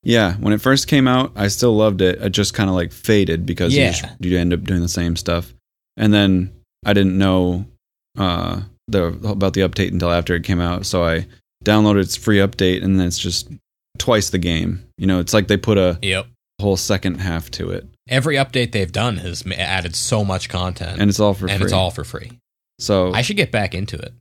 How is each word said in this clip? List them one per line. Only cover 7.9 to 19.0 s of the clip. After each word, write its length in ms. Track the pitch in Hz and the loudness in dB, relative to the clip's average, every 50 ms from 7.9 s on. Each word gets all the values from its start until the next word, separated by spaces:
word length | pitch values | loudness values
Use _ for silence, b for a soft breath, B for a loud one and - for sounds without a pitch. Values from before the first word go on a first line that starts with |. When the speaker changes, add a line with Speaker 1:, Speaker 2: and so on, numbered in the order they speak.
| _ _ _ _ _ | _ _ _ _ _
Speaker 1:
uh, 440 | - 98 92 87 85 87 85 87 90 98 101 _ _ _ | -4 -2 -2 0 -2 -4 -4 -6 -6 -8 -10 _ _ _
the, 200 | - - 98 87 85 87 85 92 | -2 -2 0 0 0 -4 -4 -4
about 300 | 107 101 101 98 95 - | -4 -2 0 0 0 2
the 80 | 95 95 | 0 0
update 280 | 87 - - 98 90 - | 0 0 -2 -2 -2 0
until 180 | 90 85 87 85 | -2 0 0 0
after 220 | 87 85 - 90 | 0 0 0 -2
it 100 | 85 82 | -2 0
came 160 | - 95 87 | -2 -2 -2
out, 260 | 87 85 87 92 98 | 0 -2 -4 -4 -6
so 160 | - - 90 85 | -2 -2 0 0
I 220 | 82 82 82 82 b b b b _ _ _ - | 2 0 -2 -4 b b b b _ _ _ 0
downloaded 380 | 104 107 107 107 107 104 101 95 | 2 4 6 6 6 4 4 2
its 120 | 87 - | 0 -4
free 220 | - - 113 107 101 | -6 0 2 4 4
update, 460 | 98 98 - - 98 90 92 92 - | 4 2 0 0 0 0 0 0 0
and 140 | 95 95 95 | 0 2 2
then 80 | 90 87 | 2 0
it's 100 | 85 - | -2 -4
just 300 | - 90 87 - - - - - _ _ _ _ _ _ _ - | -4 -4 -4 -6 -6 -8 -16 -20 _ _ _ _ _ _ _ -6
twice 320 | - - 120 107 98 - | 0 2 2 2 2 0
the 80 | - 92 | -2 -2
game. 460 | 85 87 82 80 87 90 90 92 - _ _ - | 0 0 0 0 -2 -2 -4 -6 -8 _ _ -2
You 80 | - 95 | 0 0
know, 100 | 95 90 | 2 0
it's 160 | 87 - - | 0 2 2
like 140 | 107 101 90 | 2 2 2
they 80 | 104 | 0
put 200 | 95 - - 107 98 | 0 2 2 2 4
a 200 | 92 90 85 85 | 4 2 0 -2
Speaker 2:
Yep. 260 | - 98 92 95 101 - _ _ _ _ _ - | -2 -2 -2 -2 -4 -8 _ _ _ _ _ -4
Speaker 1:
whole 160 | 101 101 95 | -2 0 0
second 440 | 87 - - 104 92 - 95 85 73 | 0 0 -2 -2 -2 -2 -4 -4 -4
half 300 | 95 92 82 82 82 - - | -4 -4 -4 -6 -8 -10 -10
to 180 | - 85 87 | -10 -8 -8
it. 140 | 90 90 - - _ _ _ - | -8 -10 -10 -14 _ _ _ -2
Speaker 2:
Every 280 | 123 135 123 160 147 | -2 0 0 0 0
update 340 | 135 139 - - 127 120 113 - | 0 -2 0 0 -2 -2 0 0
they've 180 | 107 95 82 | -2 -2 -2
done 260 | - 104 | -2 -2